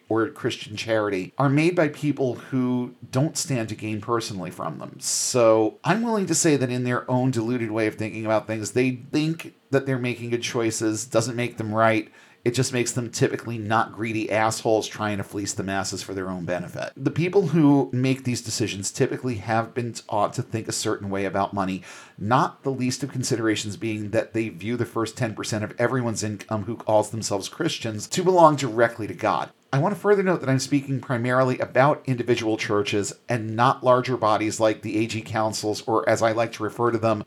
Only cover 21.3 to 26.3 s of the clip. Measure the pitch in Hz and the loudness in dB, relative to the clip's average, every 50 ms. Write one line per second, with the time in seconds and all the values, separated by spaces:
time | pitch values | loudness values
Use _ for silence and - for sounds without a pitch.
21.3 | 87 98 98 - - 101 95 95 95 87 - - - - - - - - 90 107 | 0 0 -2 0 0 -2 -2 -2 -4 -6 -8 -14 -18 -20 -20 -20 -14 -8 -2 2
22.3 | 123 139 180 - - - - 139 135 117 127 123 123 - 143 135 - 131 120 - | 2 2 2 0 -2 -6 -6 -4 -2 -2 -2 -2 -2 -4 -6 -6 -6 -4 -2 -2
23.3 | 127 107 113 110 107 104 - 107 98 85 110 113 107 107 107 101 104 113 - - | 0 0 2 2 0 0 -2 -8 -8 -6 -6 -6 -4 -4 -6 -2 -2 -2 -2 0
24.3 | - 113 113 214 - 85 - 110 120 117 117 - - - 113 107 - - 127 110 | -2 -2 -2 -2 -6 -8 -6 -4 -2 -2 -2 -2 -2 -2 -4 -2 -2 -4 -4 -4
25.3 | 104 - 101 - 117 104 107 101 - - 120 117 131 127 120 117 110 - 104 110 | -4 -6 -6 -4 -4 -4 -4 -4 -2 -2 0 0 2 0 0 -2 -2 -2 -4 -4